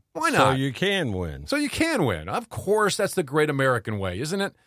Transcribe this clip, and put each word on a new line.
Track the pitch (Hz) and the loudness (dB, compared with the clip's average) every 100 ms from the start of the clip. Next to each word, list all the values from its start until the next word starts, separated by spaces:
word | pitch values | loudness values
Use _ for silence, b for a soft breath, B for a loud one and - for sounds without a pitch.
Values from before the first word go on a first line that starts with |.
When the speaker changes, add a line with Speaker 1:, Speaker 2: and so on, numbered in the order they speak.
| _ | _
Speaker 1:
Why | 247 330 | -2 0
Speaker 2:
So | 208 | 4
Speaker 1:
not? | 135 131 | 4 4
Speaker 2:
you | 135 | -2
can | 117 190 196 135 | -2 0 0 0
win. | 92 85 67 73 | -2 -4 -6 -4
Speaker 1:
So | 294 | -2
you | 285 | -2
can | - 330 269 131 | 0 0 2 0
win. | 82 82 | 0 -4
Of | 202 226 | -6 -6
course, | - - 214 202 - | -8 0 2 2 2
that's | 196 - | 0 0
the | |
great | 139 151 151 | 0 2 2
American | 139 135 120 113 104 | 2 2 2 -2 -4
way, | 95 90 | -2 -4
isn't | 151 196 | -4 -2
it? | 196 - | -4 -6